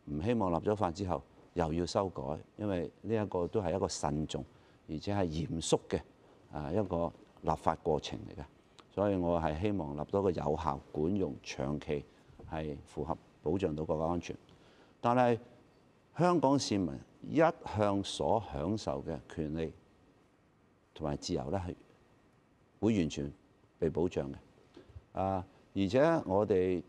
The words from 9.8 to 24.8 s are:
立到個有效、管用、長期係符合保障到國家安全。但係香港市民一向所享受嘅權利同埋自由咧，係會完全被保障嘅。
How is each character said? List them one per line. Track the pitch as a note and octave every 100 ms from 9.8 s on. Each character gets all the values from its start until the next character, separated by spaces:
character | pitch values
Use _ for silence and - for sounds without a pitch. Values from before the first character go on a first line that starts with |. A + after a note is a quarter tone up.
| D2 D2
立 | D2
到 | G2
個 | G2
有 | D#2+ D2 D#2
效、 | D#2+ C#2+ -
管 | D2+ D#2
用、 | G2+ E2+ C2
長 | - - C2+ D2
期 | - D2 - - - - -
係 | D#2+ D#2 C#2+ -
符 | -
合 | C#2+ - - -
保 | D2 F#2+
障 | F#2 D2+
到 |
國 | D#2 D#2
家 | D#2+
安 | F2
全。 | - - - - - - - -
但 | A#2+ B2
係 | B2 A#2 - - - _ _ _ _ -
香 | F3 F3
港 | C3+ C#3
市 | - G2+
民 | F2 C2 - - G2+
一 | B2
向 | D#3+ - - G2+ G#2 G2+
所 | F#2+ - C#2+ G#2+ G2
享 | C#2 D#2 A2
受 | - C#2
嘅 | C#2+ D2 - -
權 | D2+ D#2+
利 | D#2+ - - _ - _ _ _ _ _ _ _ _ -
同 | D2+
埋 | D2
自 | -
由 | E2 B1+
咧， | F#2+
係 | F2 - - - _ _ _ _ _ _ _ -
會 | G#2 G#2+
完 | D#2
全 | D2+ C#2+ - _ _ _ -
被 | E2
保 | D2 F2+
障 | E2+ C#2
嘅。 | C#2 - _ _ -